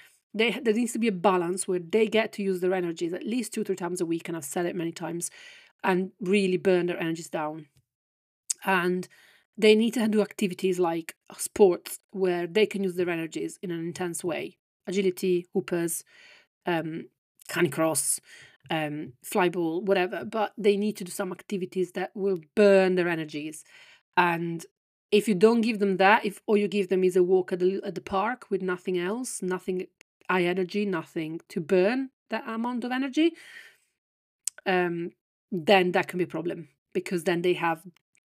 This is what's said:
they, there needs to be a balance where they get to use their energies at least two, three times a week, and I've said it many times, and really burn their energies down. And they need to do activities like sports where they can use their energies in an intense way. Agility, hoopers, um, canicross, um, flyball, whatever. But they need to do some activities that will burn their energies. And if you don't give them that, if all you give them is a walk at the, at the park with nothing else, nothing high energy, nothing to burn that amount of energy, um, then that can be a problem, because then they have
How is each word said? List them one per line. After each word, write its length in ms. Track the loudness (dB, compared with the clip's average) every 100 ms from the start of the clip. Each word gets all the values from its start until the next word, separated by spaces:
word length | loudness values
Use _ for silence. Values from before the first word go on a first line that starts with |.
| -20 _ _
they, 180 | -2 -2
there 240 | 0 0
needs 180 | 0 0
to 60 | 0
be 100 | 0
a 40 |
balance 540 | 2 2 2 0 -4 -2
where 140 | -4
they 260 | 0 0 2
get 260 | 2 0
to 80 | -2
use 180 | -2 0
their 140 | 0
energies 380 | 0 -2 -4 -6
at 140 | -6 -4
least 260 | -4 -4
two, 120 | -6
three 120 | -4 -4
times 240 | -4 -4
a 60 | -2
week, 220 | -4 -4
and 80 | -10
I've 80 |
said 200 | -6 -4
it 120 | -4 -2
many 160 | -6
times, 380 | -6 -8 -6 -8 -12 -20 -20 -20 _
and 300 | 0 0 0 -4
really 360 | 0 2 2 2
burn 300 | 2 2 2
their 140 | -2
energies 280 | -4 -6 -6
down. 380 | -6 -6 -8 -14 _ _ _ _ _ _ _ -12 -6
And 440 | 0 2 2 -2 -4 -16 _ _ _ 2
they 160 | 6
need 200 | 6 4
to 120 | 0 0
do 160 | 2
activities 560 | 0 -2 -4 0 -2 2
like 380 | 0 0 -6 -16 -18 -10
sports 600 | -4 4 4 4 -6 -16 _
where 340 | -4 -2 -2 -2
they 200 | 2 2
can 180 | 0
use 100 | -4
their 160 | -2 -2
energies 480 | -2 -6 -6 -8 -8
in 80 | -8
an 100 | -6
intense 420 | -6 -6 -6 -6
way. 360 | -6 -6 -8 -14 _ _ -6
Agility, 600 | 0 0 0 0 0 0
hoopers, 520 | -4 -2 -2 -2 -4 -10 -20 -20 -20 _ _
um, 440 | -2 -2 -2 -8 -12 _ _ _ -8
canicross, 720 | 0 0 2 0 0 -2 -4 _ -20 -20 _ -6
um, 440 | -4 -4 -6 -10 -14
flyball, 580 | -6 0 0 0 -2 -2
whatever. 420 | 0 0 0 -4
But 280 | -6 -4 -4 0
they 200 | 2 2
need 200 | 0 -4
to 60 |
do 60 | -8
some 220 | -6 -6
activities 600 | -8 -8 -6 -4 -4 -4
that 200 | -4 -8
will 260 | -4 -2 -2 -2
burn 400 | 4 8 8 6
their 140 | 4 2
energies. 560 | -2 -4 -8 -10 -12 -18 -20 -20 -20 _ 0
And 480 | 2 2 -4 -6 -10 _ _ _ 2
if 160 | 2 4
you 80 |
don't 260 | 4 6 6
give 180 | 2 0
them 180 | 0 4
that, 280 | 6 6
if 160 | 4 -6 0
all 100 | 2
you 120 | 2
give 200 | 0 0
them 160 | 2
is 120 | 4 4
a 60 |
walk 300 | 4 4 2
at 60 | 0
the, 220 | 0 0
at 100 | -6
the 60 | -8
park 460 | -4 -2 -2 -4 -6
with 140 | -4
nothing 360 | -2 -4 -2 -2
else, 440 | -2 -4 -6 -6
nothing 440 | -4 -4 -4 -6 -6 _ -20 _ -2
high 160 | 0
energy, 420 | 2 0 -2 -2 -2
nothing 540 | -2 -6 -8 -6 -8 -8
to 120 | -6
burn 500 | 2 4 4 2 -4 _ -8
that 180 | -8 -6
amount 360 | -6 -4 -4
of 80 | -4
energy, 400 | -4 -2 2 2 0 -20 -20 -20 _ _ _ _ _ _ _ -12 -6 0
um, 440 | 0 0 -2 -6 -10 _ _ -8
then 420 | -4 4 6 6
that 140 | 0 -2
can 120 | -4
be 60 |
a 40 | -4
problem, 400 | -4 -6 -8 -14 _ _
because 320 | -6 -4 -4
then 180 | 0 0
they 120 | 0
have 280 | 0 0 -4 -8 _ _ _